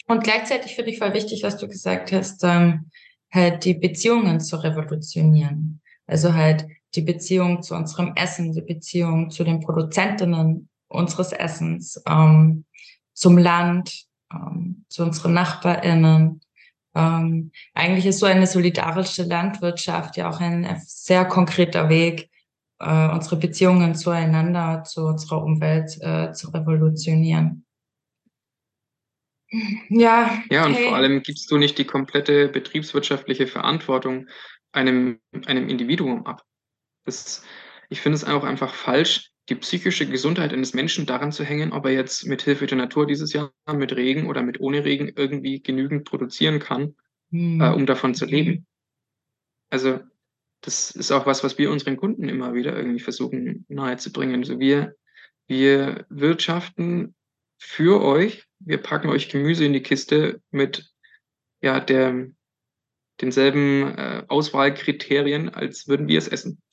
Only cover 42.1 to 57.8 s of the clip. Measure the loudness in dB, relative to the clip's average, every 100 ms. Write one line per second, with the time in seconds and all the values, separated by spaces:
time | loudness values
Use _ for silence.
42.1 | -6 -6 -4 -2 -2 0 -2 -2 -2 0
43.1 | -2 -4 -6 -6 _ -6 -4 -2 -2 0
44.1 | 0 -2 -4 -4 -4 -4 -2 0 -2 -4
45.1 | -4 -4 -4 -6 -8 -4 -4 -2 -4 -6
46.1 | -8 -8 -2 0 0 -2 -6 -6 -8 _
47.1 | _ _ -4 0 2 2 2 2 0 0
48.1 | -2 -2 0 0 -2 -6 _ _ _ _
49.1 | _ _ _ _ _ -6 -2 0 -2 -6
50.1 | _ _ _ _ _ -8 -6 -6 -6 -2
51.1 | -2 0 -2 -2 0 0 0 -4 -4 -4
52.1 | -4 -4 -6 -6 -4 -4 -4 -4 -6 -6
53.1 | -8 -6 -6 -8 -10 -10 -8 -6 -6 -8
54.1 | -6 -4 -4 -4 -2 2 2 0 -8 _
55.1 | _ -20 _ -6 0 4 4 2 -6 -12
56.1 | -2 0 0 -2 -4 -6 -6 -4 -4 -6
57.1 | _ _ _ _ _ -12 0